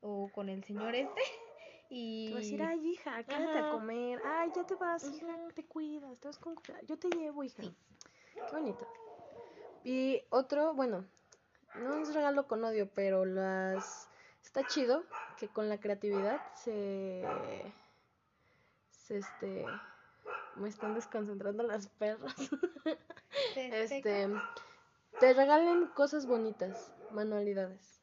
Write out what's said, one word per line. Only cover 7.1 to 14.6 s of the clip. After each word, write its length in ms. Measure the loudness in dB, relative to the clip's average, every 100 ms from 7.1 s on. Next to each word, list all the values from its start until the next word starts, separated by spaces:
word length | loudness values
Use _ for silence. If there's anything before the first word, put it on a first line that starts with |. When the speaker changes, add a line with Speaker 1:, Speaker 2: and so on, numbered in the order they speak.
| 0 0 -6
Speaker 2:
hija". 180 | -8 -8
Speaker 1:
Sí. 120 | -14 -14 _ -20 -20 _ -20 -12 -8
Speaker 2:
Qué 80 | -4
bonito. 300 | -4 -4 -10 -14 -16 -18 -18 -16 -16 -16 -18 -12
Y 380 | -2 0 2 2 2
otro, 440 | 2 4 4 2
bueno, 320 | 4 0 0 -6 _ _ -20 _ _ _
no 240 | -8 -4 -2
es 160 | 0
regalo 340 | 2 4 4 2
con 160 | 0
odio, 260 | 0 2 0
pero 320 | 2 4 4 4
las, 840 | 2 2 2 0 0 -4 -12 -16 -20 -20 -20
está 220 | -8 -2